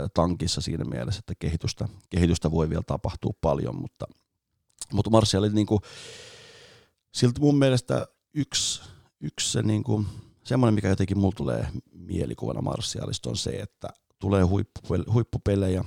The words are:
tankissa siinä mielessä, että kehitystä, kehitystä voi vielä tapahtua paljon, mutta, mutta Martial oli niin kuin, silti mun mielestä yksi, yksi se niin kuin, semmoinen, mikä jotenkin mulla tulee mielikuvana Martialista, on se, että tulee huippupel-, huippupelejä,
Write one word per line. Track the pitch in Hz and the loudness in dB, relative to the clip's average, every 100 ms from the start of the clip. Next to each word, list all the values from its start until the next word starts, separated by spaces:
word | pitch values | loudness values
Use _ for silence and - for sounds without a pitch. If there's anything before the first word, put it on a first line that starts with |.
| 78 | -2
tankissa | - 85 85 82 - | 0 0 0 -2 -2
siinä | - 82 | -4 -6
mielessä, | - - - 95 | -6 -6 -4 -6
että | - - | -8 -6
kehitystä, | 85 80 - - - - _ | -4 -2 -4 -4 -8 -8 _
kehitystä | 90 85 82 80 | 2 4 4 2
voi | 82 80 | 0 0
vielä | 80 - | -2 -4
tapahtua | 82 82 - 78 - | -4 -4 -4 -6 -2
paljon, | 80 71 62 50 | 0 0 -2 -6
mutta, | - - - _ _ _ _ _ _ _ - | -10 -12 -16 _ _ _ _ _ _ _ -4
mutta | 104 104 | -2 4
Martial | 110 107 95 | 6 6 4
oli | 107 | 2
niin | 107 101 | 2 2
kuin, | 104 - - - - - - - - - - _ _ _ | 0 0 -12 -18 -18 -20 -20 -20 -20 -20 -20 _ _ _
silti | - 123 131 | 0 2 4
mun | 147 143 | 4 6
mielestä | 135 127 - 131 - _ _ | 4 2 0 -2 -2 _ _
yksi, | 151 135 - - - - - _ _ | -6 -4 -2 -4 -6 -12 -20 _ _
yksi | 147 - - | -10 -6 -4
se | 127 | 0
niin | 107 107 | 0 0
kuin, | 110 107 104 - - _ | 0 -2 -2 -8 -18 _
semmoinen, | - 131 120 | -4 2 4
mikä | 104 101 | 4 2
jotenkin | 101 95 98 | 2 2 2
mulla | 98 - | 2 0
tulee | 69 57 - - - | -4 -2 -4 -8 -14
mielikuvana | 90 90 90 67 - 57 - | -18 -8 -4 -4 -4 -6 -4
Martialista, | - - - - - - 60 | -4 -4 -6 -8 -8 -6 -6
on | - | -6
se, | - | -6
että | - 104 _ - - _ _ | -6 -10 _ -16 -16 _ _
tulee | 98 98 | 2 4
huippupel-, | 90 101 - - - 90 87 | 4 4 -2 -10 -4 -4 2
huippupelejä, | 117 - - - 101 95 92 | 0 0 -2 0 2 2 0